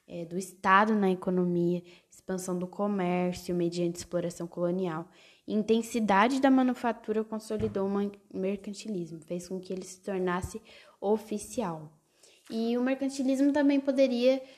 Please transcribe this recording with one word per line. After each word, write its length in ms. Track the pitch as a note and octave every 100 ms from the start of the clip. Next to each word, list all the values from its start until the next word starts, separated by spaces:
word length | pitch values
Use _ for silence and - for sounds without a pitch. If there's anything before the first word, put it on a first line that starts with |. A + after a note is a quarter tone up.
| -
é, 180 | F3 E3
do 100 | F3
Estado 600 | F#3+ - G3 F#3+ G#3+ A3
na 160 | F#3+
economia, 720 | F#3 F#3 F3+ F3+ F3 F3 F3 - - _
expansão 480 | - - F#3 F#3 F3+
do 80 | F3+
comércio 880 | - G#3 G3+ F3 F3+ F3+ F3+ -
mediante 460 | F3 E3+ F3 F3 E3+
exploração 480 | - F3 E3+ - E3+
colonial, 600 | - F3 F#3 F#3 D#3+ E3 _ - _ -
intensidade 920 | G#3 G#3+ A3+ A3+ B3 G#3 G3 A#3 C4+
da 80 | C4+
manufatura 760 | C4 B3+ B3 A#3+ A3+ - G#3+
consolidou 640 | A3 A3 - G#3+ G#3+ G3+ G3
o 40 |
man-, 200 | G3+ G3+ G3+ _
mercantilismo, 840 | F#3+ F#3+ G3+ G#3 G3 A3 F#3+ E3 D#3+
fez 280 | - F3 F3
com 120 | F#3
que 120 | F#3
ele 140 | F#3 -
se 160 | -
tornasse 580 | - F#3+ F#3 F3+ - A3 - - - _
oficial. 920 | G3 A3 - G#3 - - F#3+ D#3+ D3+ _ _ _ _ _ -
E 260 | A3+ A#3 A#3+
o 20 |
mercantilismo 720 | B3 C4 C4+ C#4 C4 C4+ C#4+
também 260 | D4 C#4+ C#4
poderia 600 | C#4 C4 C4+ A#3+ B3 C4 -